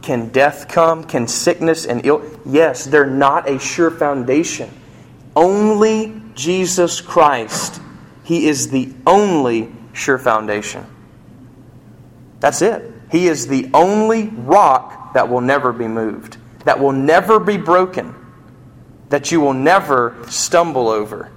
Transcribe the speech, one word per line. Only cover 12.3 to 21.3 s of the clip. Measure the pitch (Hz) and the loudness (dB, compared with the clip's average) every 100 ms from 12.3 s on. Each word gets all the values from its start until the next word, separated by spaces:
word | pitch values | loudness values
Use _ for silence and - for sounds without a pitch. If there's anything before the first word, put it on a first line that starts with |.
| - | -2
That's | 139 147 | -2 2
it. | 185 208 - - - | 0 0 -8 -20 -4
He | 165 180 | 0 0
is | 151 120 | 0 -2
the | 135 - | -4 2
only | 147 180 208 220 226 214 | 2 4 2 2 0 -2
rock | - 123 190 175 131 - - - | -8 2 4 4 2 -2 -18 -4
that | 127 113 | -2 0
will | 123 | 0
never | 123 143 127 | 0 0 0
be | 117 117 | -4 -6
moved, | 113 110 - - - - - | -4 -6 -8 -16 -20 -20 -6
that | - 131 | -2 0
will | 139 | 0
never | 135 139 165 185 220 | 0 4 2 4 2
be | 180 202 | 2 -4
broken, | 156 180 185 160 95 - - - - - - - - - - | 2 2 2 -4 -10 -14 -20 -20 -20 -20 -20 -20 -20 -20 -4
that | 143 147 | -4 0
you | 165 | 0
will | 143 | 0
never | 131 139 190 185 131 117 - - | 2 2 2 2 0 0 -6 -12
stumble | - - 175 170 135 113 | -8 0 0 0 0 0
over. | 110 107 107 - | -2 -4 -10 -16